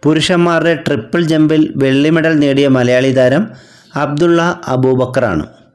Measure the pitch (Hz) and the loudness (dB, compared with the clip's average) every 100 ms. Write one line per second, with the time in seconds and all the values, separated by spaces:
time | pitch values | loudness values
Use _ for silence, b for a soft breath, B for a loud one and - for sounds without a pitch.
0 | 147 156 147 180 170 165 160 160 - 143 | 2 0 0 0 2 0 0 -2 -2 -4
1 | - 175 165 160 151 156 156 - 135 135 | -4 -4 0 2 2 2 0 0 0 2
2 | 147 165 160 160 147 135 143 131 120 127 | 2 0 0 0 0 2 2 2 2 2
3 | 135 131 127 139 220 B B B B 147 | 2 2 2 2 -2 B B B B -6
4 | 147 147 170 170 170 175 - 131 131 131 | -4 0 0 2 0 -4 -6 -2 0 0
5 | 127 131 120 85 71 - _ | -2 0 0 -2 -6 -14 _